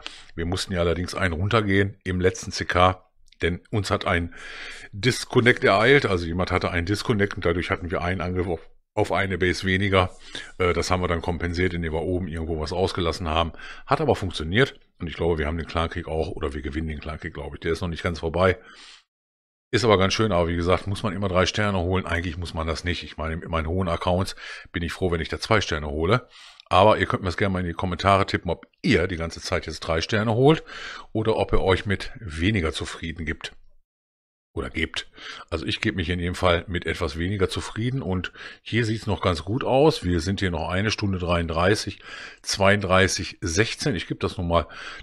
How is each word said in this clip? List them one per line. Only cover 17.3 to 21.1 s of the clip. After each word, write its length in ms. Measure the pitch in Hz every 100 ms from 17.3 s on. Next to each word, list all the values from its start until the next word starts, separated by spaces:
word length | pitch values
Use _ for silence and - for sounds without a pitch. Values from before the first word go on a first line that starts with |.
| 76
glaube 220 | 71 73
ich. 20 |
Der 140 | 85
ist 80 | 82
noch 80 | 90
nicht 120 | 78
ganz 180 | 92 78
vorbei. 380 | 82 87 92 90 - - - - _ _ _ _ _ _ _
Ist 140 | 110
aber 160 | 113 98
ganz 140 | 95
schön, 180 | - 110
aber 160 | 87 85
wie 80 | 85
gesagt, 320 | 85 92 98
muss 160 | 101
man 100 | 110